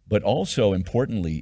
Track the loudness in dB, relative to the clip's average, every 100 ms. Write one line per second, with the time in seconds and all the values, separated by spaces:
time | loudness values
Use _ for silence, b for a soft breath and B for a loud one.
0 | -2 0 0 0 -2 2 2 2 0 0
1 | 0 -2 -2 -4